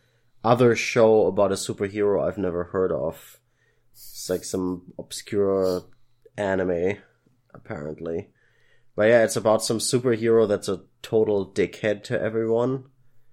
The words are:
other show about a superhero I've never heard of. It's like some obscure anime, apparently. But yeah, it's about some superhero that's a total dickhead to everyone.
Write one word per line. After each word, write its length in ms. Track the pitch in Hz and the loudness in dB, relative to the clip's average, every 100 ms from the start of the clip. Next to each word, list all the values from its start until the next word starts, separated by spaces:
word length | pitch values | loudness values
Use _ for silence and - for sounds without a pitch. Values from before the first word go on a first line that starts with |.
| _ _ _ _ | _ _ _ _
other 300 | 110 120 120 110 | 0 4 4 4
show 500 | - 123 110 110 87 | 0 4 6 6 4
about 240 | 98 98 | 2 0
a 40 | 98 | 0
superhero 680 | - 107 101 107 101 95 | -6 -6 -6 0 0 2
I've 140 | 76 98 | 0 -2
never 260 | 92 85 | -4 -4
heard 280 | 87 95 92 | -4 -2 0
of. 460 | 73 78 - - _ _ _ _ _ _ | -2 -4 -8 -20 _ _ _ _ _ _
It's 380 | - - - - | -20 -20 -14 -6
like 140 | 90 | -6
some 480 | - 95 92 92 - - | -4 -4 -4 -6 -12 -18
obscure 840 | - - - 101 98 98 92 90 - - _ _ _ - | -14 -14 -6 -2 0 2 0 -2 -8 -20 _ _ _ -6
anime, 580 | 101 95 92 85 92 101 _ _ _ _ _ | -2 -2 -2 0 -2 -4 _ _ _ _ _
apparently. 760 | - - 92 73 78 82 85 - _ _ _ _ _ _ - | -20 -14 -12 -10 -10 -8 -8 -10 _ _ _ _ _ _ 0
But 120 | 107 | 4
yeah, 140 | 117 | 4
it's 120 | 110 117 | 4 0
about 260 | 104 110 | 2 0
some 160 | - 113 | 0 -4
superhero 720 | - 127 127 113 113 113 107 | 0 0 0 0 2 4 4
that's 200 | 101 - | 0 -2
a 140 | 92 _ _ | -8 _ _
total 500 | - 113 107 101 95 | -2 0 2 0 -2
dickhead 500 | - 90 - 110 104 | -2 -2 -2 -4 -4
to 160 | - 120 | -4 -4
everyone. 640 | 110 113 113 113 123 131 127 _ _ - - | -2 -4 0 0 0 -4 -8 _ _ -20 -20